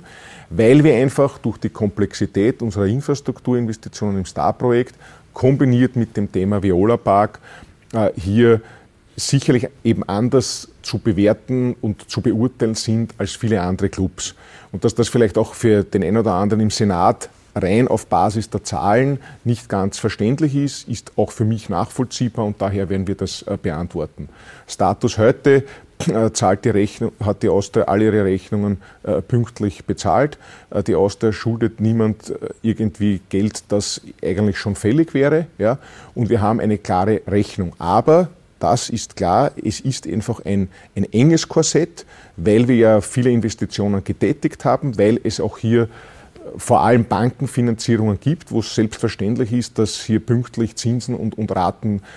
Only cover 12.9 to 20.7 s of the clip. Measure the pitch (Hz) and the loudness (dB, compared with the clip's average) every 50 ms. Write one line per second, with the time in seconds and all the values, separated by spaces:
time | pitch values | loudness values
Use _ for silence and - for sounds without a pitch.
12.9 | 110 113 113 107 - - 104 - - - - 104 110 95 87 90 92 92 98 95 | -2 -2 -2 -4 -6 -8 -8 -8 -6 -6 -2 -2 0 0 0 -2 -2 -2 -2 -4
13.9 | - - 95 - - - - - - - - - - - - - - 92 - 113 | -2 -4 -4 -4 -4 -8 -12 -12 -12 -16 -20 -20 -20 -20 -18 -14 -6 -4 -2 -2
14.9 | - - 113 - - 123 117 101 - 110 110 - - - - 113 107 104 95 - | 0 0 -2 0 2 2 2 2 2 0 -2 -2 -2 0 2 4 4 4 2 0
15.9 | - 98 90 85 107 117 101 107 92 90 101 104 110 107 107 107 - - 113 101 | 0 0 0 2 0 2 2 2 0 0 0 0 0 0 0 0 0 0 0 0
16.9 | 90 85 92 110 120 - - - _ _ _ _ - 101 92 90 101 117 131 - | 2 2 2 2 2 0 -4 -16 _ _ _ _ -6 -4 -2 2 2 2 2 2
17.9 | 113 107 - - - 85 92 110 101 113 104 - - 98 - - 104 71 - 98 | 0 -2 -2 0 0 2 2 2 0 -2 -4 -4 -6 -8 -6 -6 -6 -2 0 2
18.9 | 107 123 135 143 139 131 - - - - - 120 120 - - - 101 98 95 101 | 2 2 2 2 -2 -4 -8 -14 -18 -6 -4 -4 -4 -4 -4 -4 -4 -2 -2 -2
19.9 | - - - 107 - - 101 110 139 139 156 147 135 139 143 139 | -4 -4 -4 -4 -2 0 0 0 0 0 0 -2 0 -2 -2 -4